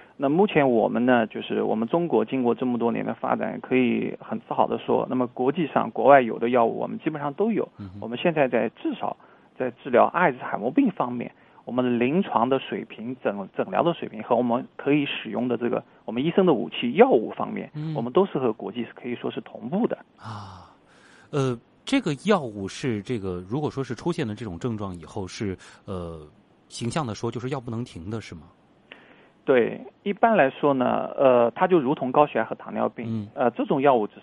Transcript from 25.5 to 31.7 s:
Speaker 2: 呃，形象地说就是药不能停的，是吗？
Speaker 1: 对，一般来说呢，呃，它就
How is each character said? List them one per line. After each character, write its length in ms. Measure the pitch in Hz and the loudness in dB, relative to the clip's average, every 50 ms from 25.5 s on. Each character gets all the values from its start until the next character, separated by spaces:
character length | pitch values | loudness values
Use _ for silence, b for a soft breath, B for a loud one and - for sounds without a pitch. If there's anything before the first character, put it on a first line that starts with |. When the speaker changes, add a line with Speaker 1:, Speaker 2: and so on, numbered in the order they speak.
| 90 B B B B B B | -6 B B B B B B
Speaker 2:
呃， 420 | - 98 92 87 85 82 80 76 76 - _ _ _ _ _ _ - | -10 -8 -8 -8 -8 -10 -12 -16 -20 -20 _ _ _ _ _ _ -18
形 220 | - - 120 117 | -12 -6 -6 -4
象 160 | - 170 151 | -2 -2 -2
地 80 | 117 104 | -4 -6
说 160 | - - 117 | -4 -6 -6
就 100 | 113 120 | -6 -6
是 80 | 107 131 | -6 -6
药 100 | 147 139 | -8 -8
不 120 | 117 127 | -8 -8
能 120 | 113 113 123 | -8 -8 -8
停 280 | - - 87 80 95 | -8 -10 -14 -10 -8
的， 100 | 113 110 | -8 -8
是 140 | 98 - - | -10 -10 -16
吗？ 80 | 80 76 85 _ _ _ _ _ _ _ B B B B B B B B B B _ - | -16 -18 -20 _ _ _ _ _ _ _ B B B B B B B B B B _ 0
Speaker 1:
对， 380 | - 135 123 110 107 110 - - 392 _ _ - | 2 4 4 4 2 0 -6 -12 -16 _ _ -6
一 80 | 202 202 | -6 -2
般 240 | - - 226 226 | 2 4 4 6
来 120 | 190 139 135 | 6 4 4
说 220 | - - - 147 139 | 2 2 2 2 2
呢， 380 | 131 123 120 113 104 - - - | 4 2 2 2 0 -2 -4 0
呃， 340 | - 143 135 127 123 117 117 - | 4 6 8 8 8 6 4 2
它 140 | - 185 | 2 2
就 140 | 180 | 4